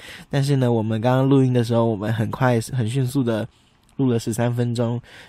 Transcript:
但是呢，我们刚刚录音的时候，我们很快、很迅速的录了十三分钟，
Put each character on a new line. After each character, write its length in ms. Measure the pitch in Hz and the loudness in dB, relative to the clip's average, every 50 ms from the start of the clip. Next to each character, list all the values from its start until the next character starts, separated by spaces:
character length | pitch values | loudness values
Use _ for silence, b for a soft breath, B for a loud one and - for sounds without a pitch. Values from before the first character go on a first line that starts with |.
| B B B B B B | B B B B B B
但 140 | - 139 139 | -4 -2 0
是 120 | 143 139 | 0 2
呢， 140 | 131 127 120 | 2 2 2
我 120 | 120 113 107 | 2 2 0
们 160 | 110 113 110 | 0 -2 0
刚 140 | 110 127 127 | 0 2 2
刚 100 | 131 135 | 2 4
录 160 | 135 139 135 131 | 4 4 4 4
音 80 | 127 123 | 4 2
的 100 | 123 117 | 0 0
时 100 | 113 117 | 2 2
候， 120 | 117 117 | 2 2
我 100 | 113 110 | 0 0
们 180 | 95 107 107 113 | -2 -2 -2 -2
很 160 | 117 110 104 | -2 -2 -4
快、 300 | 101 - 131 127 120 113 - - | -2 0 0 2 2 0 -2 -4
很 160 | 135 123 110 107 | -4 -4 -4 -2
迅 160 | 123 139 127 | -2 -2 -2
速 180 | 123 - 139 123 | -2 0 -2 0
的 240 | 117 113 107 113 - b b b b b b _ _ _ | 0 -2 -2 -4 -8 b b b b b b _ _ _
录 140 | - 135 127 | -2 0 0
了 100 | 117 117 | 0 0
十 140 | - 120 110 | -2 -2 -2
三 200 | - 117 120 117 | -2 -2 0 0
分 220 | 123 120 120 117 | -2 -2 -2 -2
钟， 260 | 117 120 117 120 120 - B B B B | -2 -2 -2 -4 -6 -8 B B B B